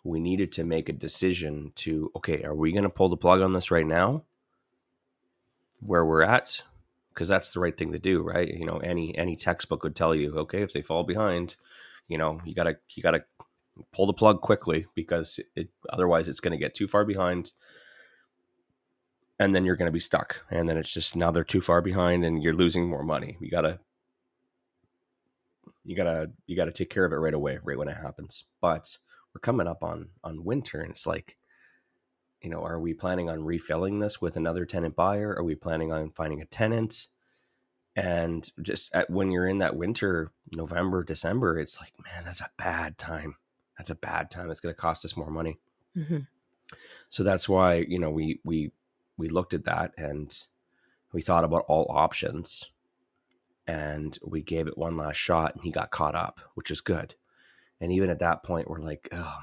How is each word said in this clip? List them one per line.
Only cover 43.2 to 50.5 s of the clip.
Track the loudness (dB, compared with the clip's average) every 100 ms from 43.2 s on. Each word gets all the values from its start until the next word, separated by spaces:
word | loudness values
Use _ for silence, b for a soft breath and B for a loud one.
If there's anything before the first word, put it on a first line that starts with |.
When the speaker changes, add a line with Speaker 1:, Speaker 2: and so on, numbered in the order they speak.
| -10 -14 _ _ _ -14
Speaker 1:
That's | -10
a |
bad | -10 -6 -6 -6
time. | -8 -10
It's | -8
gonna | -8
cost | -4 -4 -4
us | -6 -8
more | -8
money. | -6 -6 -8 _ _ _ -8
Speaker 2:
Mm-hmm. | -4 -4 -6 _ _ _ _ B B B B
Speaker 1:
So | -2
that's | 2 2 4
why, | 6 6 6 2
you | 0
know, | 0
we, | 0 -2 -4
we, | -2 -2 -2 -8 _ _ _ -8
we | -4
looked | -2 -2
at | -4
that | -2 -2 -2 -6
and | -8 -8 -8 -12 -14